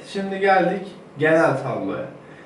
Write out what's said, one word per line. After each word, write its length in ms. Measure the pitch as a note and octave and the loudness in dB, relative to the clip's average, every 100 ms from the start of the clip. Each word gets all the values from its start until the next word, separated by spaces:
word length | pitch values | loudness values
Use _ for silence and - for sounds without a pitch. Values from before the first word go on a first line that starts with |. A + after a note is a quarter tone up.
| - | -10
şimdi 300 | G3+ G3 F#3+ | -6 -6 0
geldik 440 | G3 F#3+ F3 G3 - - - C#3 | 4 4 4 0 -6 -14 -16 -2
genel 440 | D#3 E3 D#3+ C#3 | 2 4 4 0
tabloya. 420 | C3 A2 G2 C3 C3+ - - - | -4 -6 -4 -6 -10 -14 -20 -20